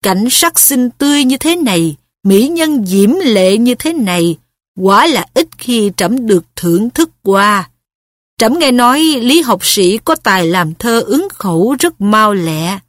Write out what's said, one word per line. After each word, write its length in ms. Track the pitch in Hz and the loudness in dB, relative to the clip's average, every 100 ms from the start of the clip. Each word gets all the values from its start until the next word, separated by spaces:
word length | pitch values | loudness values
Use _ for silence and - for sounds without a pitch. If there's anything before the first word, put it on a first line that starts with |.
Cảnh 240 | 196 185 233 | -2 -2 -2
sắc 280 | - 339 330 | 0 0 0
xinh 320 | - 277 247 | -2 0 -2
tươi 340 | - 285 294 | -2 0 2
như 120 | 262 269 | 0 0
thế 200 | 311 349 | -2 -2
này, 400 | 269 175 165 147 _ _ | 0 0 -2 -4 _ _
mỹ 260 | 196 196 262 | 2 2 2
nhân 380 | 339 320 285 190 | 0 -2 -2 0
diễm 240 | 196 202 349 | 2 2 2
lệ 340 | 330 208 185 208 | 0 2 2 2
như 160 | 240 | 0
thế 180 | 240 311 | -2 -4
này, 460 | 330 208 175 170 156 _ _ _ - | -4 -2 0 -2 -4 _ _ _ -4
quả 260 | 185 202 320 | 2 2 2
là 200 | 247 - | 0 -2
ít 140 | - 330 - | -4 -4 -6
khi 320 | - 240 202 - | -4 -2 -2 -2
trẫm 300 | 185 254 226 | -2 -2 0
được 180 | 185 - - | 0 0 -8
thưởng 340 | 175 170 226 | -2 0 -2
thức 200 | - 330 _ | -2 -4 _
qua. 480 | 196 196 202 208 175 _ _ _ _ _ _ _ | -2 0 2 0 -4 _ _ _ _ _ _ _
Trẫm 200 | 220 311 | -2 2
nghe 140 | 294 | 0
nói 280 | 247 247 277 | 2 2 2
Lý 400 | 320 277 240 311 | 0 0 2 0
học 260 | 269 190 - | 0 -4 -2
sĩ 320 | - 180 220 | 0 0 0
có 160 | - | -2
tài 320 | 320 226 190 165 | -2 0 0 0
làm 280 | 185 160 | -2 -4
thơ 260 | 160 233 233 | -4 -2 -2
ứng 280 | 240 262 392 | 0 -2 -4
khẩu 420 | - 202 165 214 277 | -8 -4 0 0 0
rất 220 | 339 - | -2 -2
mau 340 | 202 214 214 | 0 2 2
lẹ. 440 | 202 165 156 165 196 | 0 -4 -4 -6 -8